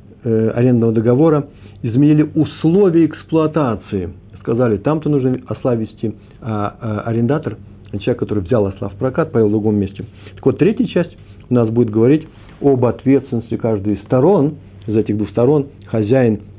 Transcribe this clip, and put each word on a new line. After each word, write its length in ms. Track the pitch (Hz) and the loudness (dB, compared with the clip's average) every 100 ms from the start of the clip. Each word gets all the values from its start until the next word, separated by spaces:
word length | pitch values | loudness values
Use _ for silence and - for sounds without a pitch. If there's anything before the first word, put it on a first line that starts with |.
| - - | -20 -10
э, 260 | 120 110 113 - | -2 0 0 2
арендного 360 | 127 120 113 | 2 4 2
договора 560 | 113 113 123 160 151 143 - - - | 2 2 4 4 2 -2 -10 -20 -12
изменили 400 | 120 117 147 151 151 | -4 2 4 4 2
условия 720 | 156 151 - 160 180 202 165 156 | 0 -2 -2 0 2 4 4 2
эксплуатации, 1040 | - - 160 156 156 135 110 - 101 85 - - - | -2 -4 -2 0 0 -2 -4 -4 -6 -6 -10 -20 -12
сказали, 380 | - 117 123 101 | -4 0 0 0
там-то 320 | 147 156 156 | 0 -2 0
нужно 300 | 147 127 127 - | 0 0 -2 -6
осла 300 | - 135 117 | -6 -2 -2
вести, 400 | 110 - 113 - - - | -4 -6 -8 -8 -16 -14
а, 340 | 117 107 104 - | -8 -4 -6 -6
а 200 | 113 104 | -8 -6
арендатор, 560 | 117 113 120 151 123 - - - - 104 | -4 -2 0 -2 -4 -10 -14 -20 -14 -8
человек, 180 | - 120 | -4 -4
который 260 | - 104 | -2 -4
взял 220 | 87 123 98 | 0 0 0
осла 240 | - 104 | -4 -10
в 60 | 98 | -6
прокат, 360 | 131 127 - | -4 -2 -2
поел 160 | 123 107 | 0 2
в 40 | |
другом 240 | 107 107 104 | 2 0 0
месте. 300 | 95 - 117 - - - | -2 -6 -16 -18 -20 -6
Так 100 | 135 | -2
вот, 120 | - | 2
третья 280 | 170 220 226 | 0 0 -2
часть 300 | 180 - - - - - | -2 -4 -8 -20 -20 -2
у 20 | |
нас 160 | 123 113 | 0 2
будет 220 | 113 120 | 2 0
говорить 360 | 107 117 156 156 - - - | 2 4 2 0 -18 -20 -2
об 220 | 143 131 | 2 2
ответственности 720 | 120 - 131 139 135 117 - 104 | 2 0 2 0 0 -6 -6 -4
каждой 400 | 117 107 101 98 | -2 -2 -2 -4
из 60 | |
сторон, 540 | - 131 147 196 143 156 - - - | -2 2 4 2 0 -4 -14 -16 -4
из 80 | 110 | -2
этих 220 | 104 107 | -2 -2
двух 120 | 104 | -4
сторон, 380 | - 123 151 - - - | 0 2 2 0 -10 -6
хозяин 560 | 113 104 131 123 101 - | -4 0 2 2 0 -6